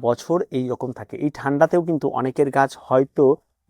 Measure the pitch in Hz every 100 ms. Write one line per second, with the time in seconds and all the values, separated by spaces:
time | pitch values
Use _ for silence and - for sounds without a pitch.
0 | 120 117 - 170 - 131 127 120 131 123
1 | 107 101 147 - 139 143 160 175 170 151
2 | 143 123 131 139 139 139 135 - - 131
3 | 135 - 135 151 _ _